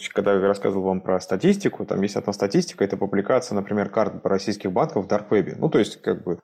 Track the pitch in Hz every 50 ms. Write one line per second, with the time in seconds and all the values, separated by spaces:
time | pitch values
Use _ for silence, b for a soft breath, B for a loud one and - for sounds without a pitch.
0 | - - - 104 98 101 101 95 95 98 101 98 - 107 98 98 92 95 92 92
1 | - - 92 92 - - 98 95 143 185 202 202 - 123 - - 98 - 95 98
2 | 98 98 - - - 104 101 - 101 98 - 180 175 - - - 101 98 98 95
3 | 101 101 98 98 98 - 127 123 - - 104 101 98 - 104 104 98 101 - 113
4 | 107 98 92 92 - - 98 95 - 113 101 - - 98 90 117 151 156 - 107
5 | 95 95 104 104 - - 113 101 87 - - - - 85 - 127 104 - - -
6 | - 104 95 87 - - 85 -